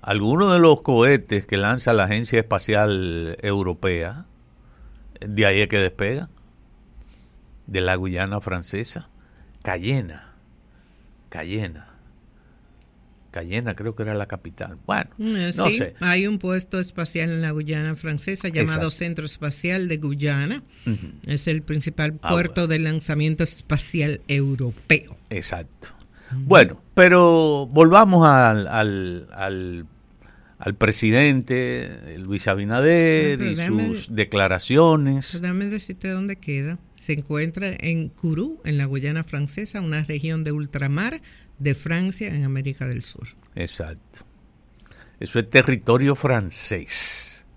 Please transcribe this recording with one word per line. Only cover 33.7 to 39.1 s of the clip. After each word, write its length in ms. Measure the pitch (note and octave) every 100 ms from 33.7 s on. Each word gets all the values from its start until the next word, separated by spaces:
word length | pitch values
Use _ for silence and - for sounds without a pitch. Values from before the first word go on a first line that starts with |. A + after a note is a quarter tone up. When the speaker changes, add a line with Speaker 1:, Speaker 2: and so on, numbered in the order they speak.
| A2 A2+
Speaker 1:
sus 260 | A2+ -
declaraciones. 1160 | A2 G2 G2+ F#2+ F2+ - C3+ E3 D#3 C#3 C3+ C3+
Speaker 2:
pero 100 | E3+
déjame 240 | F3+ F3+ G3+
decirte 380 | G#3+ G3 F#3 F#3+
dónde 260 | F#3 G3 G3
queda. 420 | - C#3 C#3+ F3 -
Se 200 | _ -
encuentra 520 | D3 C#3+ D3+ D#3+ D#3+ G3 -
en 300 | - E3 D#3
Kourou, 500 | - E3+ D#3 C4 D#4+
en 140 | - D3
la 60 | C3+
Guyana 380 | C#3 C#3+